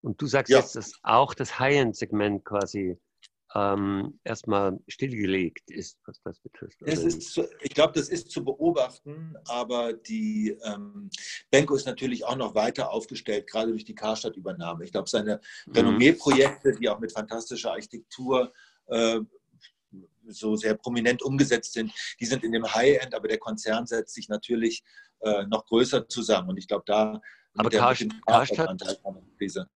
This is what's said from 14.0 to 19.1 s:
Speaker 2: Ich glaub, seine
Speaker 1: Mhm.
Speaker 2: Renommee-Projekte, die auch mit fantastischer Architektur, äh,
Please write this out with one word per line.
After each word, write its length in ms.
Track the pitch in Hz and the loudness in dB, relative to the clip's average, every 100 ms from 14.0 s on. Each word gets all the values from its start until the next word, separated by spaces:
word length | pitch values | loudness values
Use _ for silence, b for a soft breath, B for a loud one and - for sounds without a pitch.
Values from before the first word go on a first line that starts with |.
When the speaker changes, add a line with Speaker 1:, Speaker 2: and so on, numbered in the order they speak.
| 107 110 - - 90 87 85 80 | -4 -4 -6 -8 -10 -8 -8 -8
Speaker 2:
Ich 80 | 92 | -6
glaub, 160 | 104 92 | -6 -2
seine 320 | 113 104 107 B B - | -2 -2 -6 B B 0
Speaker 1:
Mhm. 80 | - | 4
Speaker 2:
Renommee-Projekte, 960 | - 101 135 170 - 131 139 - 139 | 4 8 6 6 4 6 4 4 0
die 160 | 110 117 | 2 -2
auch 100 | 104 | -2
mit 140 | 110 | -4
fantastischer 580 | 110 110 113 113 117 113 | -6 -6 -8 -8 -6 -6
Architektur, 800 | 92 110 113 _ - 127 131 123 b b b - | -6 -10 -18 _ -10 0 2 0 b b b -4
äh, 340 | 117 113 | 2 2